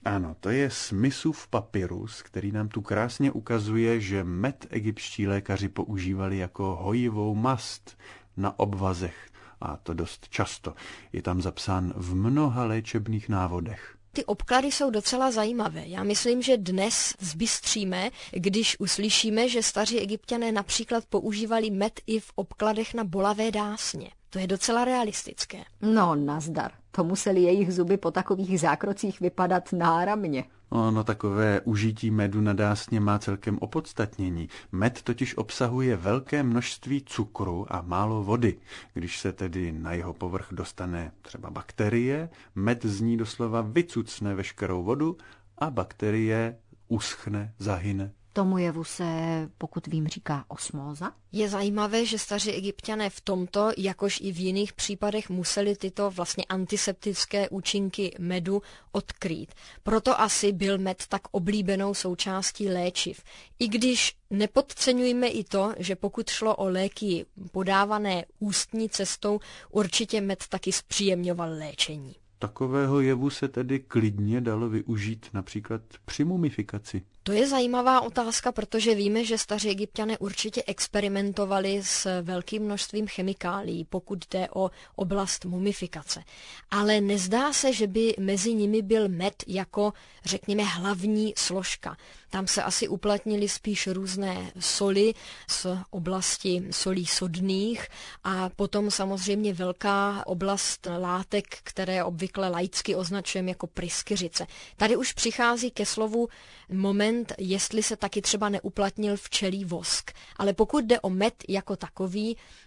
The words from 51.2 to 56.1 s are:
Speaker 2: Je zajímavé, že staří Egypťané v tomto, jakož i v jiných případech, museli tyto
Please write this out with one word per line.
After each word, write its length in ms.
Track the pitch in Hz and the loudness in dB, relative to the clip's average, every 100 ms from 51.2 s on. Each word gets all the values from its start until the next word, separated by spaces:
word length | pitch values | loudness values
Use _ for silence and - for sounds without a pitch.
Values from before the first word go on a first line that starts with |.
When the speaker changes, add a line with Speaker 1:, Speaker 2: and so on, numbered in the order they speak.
| - | -10
Speaker 2:
Je 160 | 190 214 | -4 -2
zajímavé, 580 | 196 202 208 214 226 233 | 0 0 0 0 2 0
že 120 | 214 | -2
staří 320 | - 202 208 | -2 -2 -2
Egypťané 600 | 185 196 196 - 214 208 | -2 -4 -6 -6 -2 -2
v 100 | - | -4
tomto, 500 | - 190 180 202 214 - | -2 -2 0 2 2 2
jakož 440 | 190 180 202 202 | -2 0 -2 0
i 120 | 196 | -4
v 60 | 170 | -2
jiných 340 | 185 190 208 | -2 0 -2
případech, 580 | - - 196 208 214 214 | -2 -6 -2 -2 -2 -2
museli 460 | 180 175 - 202 202 | -4 -2 0 2 0
tyto 340 | 190 185 202 | -2 0 -2